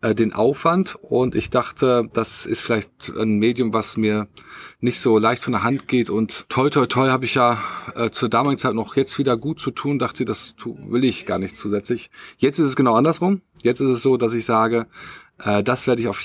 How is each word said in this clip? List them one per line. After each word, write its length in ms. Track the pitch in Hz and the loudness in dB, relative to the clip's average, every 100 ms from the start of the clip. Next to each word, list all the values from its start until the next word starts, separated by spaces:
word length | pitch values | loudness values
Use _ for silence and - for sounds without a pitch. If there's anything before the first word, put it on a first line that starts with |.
äh, 120 | 117 | 0
den 200 | 104 110 | 2 0
Aufwand, 640 | - 113 147 165 170 190 - | 2 2 2 2 2 0 -6
und 320 | - 120 127 | -2 0 0
ich 160 | 117 - | -2 -2
dachte, 600 | 127 123 - 131 123 113 | -2 -2 0 2 2 2
das 320 | - 113 - - | -2 -2 -6 -4
ist 140 | 113 | -4
vielleicht 480 | - 113 - _ - - | 0 -2 -2 _ -12 -4
ein 200 | 110 104 | 0 2
Medium, 320 | 110 120 117 | 2 2 0
was 220 | 110 107 - | 0 -2 0
mir 320 | 110 107 104 - - - - _ | 0 0 -4 -12 -20 -20 -20 _
nicht 180 | 127 - | -2 0
so 180 | 123 110 | 4 4
leicht 260 | 110 123 - | 4 0 -2
von 80 | |
der 100 | 117 | 0
Hand 240 | 113 135 - | 0 -2 0
geht, 220 | 127 117 | 0 2
und 400 | 104 110 - - | 0 -2 -4 -4
toi, 200 | - 139 | 0 2
toi, 160 | 143 120 | 2 2
toi, 220 | 127 131 | 2 2
hab 140 | 131 | 2
ich 120 | 127 139 | 0 2
ja, 280 | 120 117 - - - - | 2 2 -4 -10 -12 -4
äh, 140 | 117 | -4
zur 160 | - 123 | -2 0
damaligen 320 | 117 139 131 | 2 2 0
Zeit 140 | 131 113 | 0 -2
noch 220 | 107 - | -2 0
jetzt 200 | - - | 0 0
wieder 200 | 135 117 | 0 0
gut 220 | 143 156 | -2 -6
zu 100 | - | -6
tun, 260 | - 143 143 | -4 -4 -2
dachte, 280 | 123 - 117 | -2 -4 -4
das 300 | 107 - - | -4 -6 -10
tu-, 200 | 120 113 98 | -12 -12 -4
will 140 | 117 131 | 0 2
ich 200 | 107 - | 0 -4
gar 140 | 101 | -4
nicht 160 | 95 - | -4 -8
zusätzlich. 560 | 107 101 - 120 - - - - | -4 -4 -2 -6 -6 -20 -20 -2
Jetzt 220 | 131 147 | 0 2
ist 80 | 147 | 0
es 80 | 127 | 2
genau 200 | 131 113 | 4 6
andersrum. 460 | 147 165 180 196 _ - | 4 2 0 0 _ -4
Jetzt 160 | 117 120 | -2 0
ist 100 | 135 | 0
es 120 | 123 | 2
so, 160 | 135 127 | 2 2
dass 160 | 117 | 2
ich 100 | 117 110 | -2 0
sage, 420 | 113 110 117 113 - - - - _ | 2 2 0 -4 -12 -18 -20 -20 _
äh, 220 | 107 104 | -2 0
das 240 | 104 127 - | 2 0 0
werde 140 | 120 | 0
ich 80 | 117 | 0
auf 100 | 101 | -2